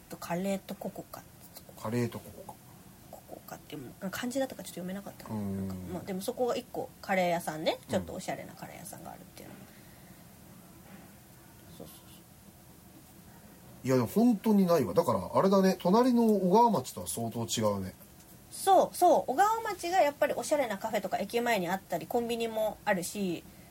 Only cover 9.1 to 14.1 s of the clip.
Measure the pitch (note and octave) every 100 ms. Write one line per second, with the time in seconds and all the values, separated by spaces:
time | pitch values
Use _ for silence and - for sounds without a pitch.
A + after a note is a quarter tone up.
9.1 | - - - - - - - - - -
10.1 | - - - - - - - - - -
11.1 | - - - - - - - - - -
12.1 | - - - - - - - - - -
13.1 | - - - - - - - B2+ C3 A2+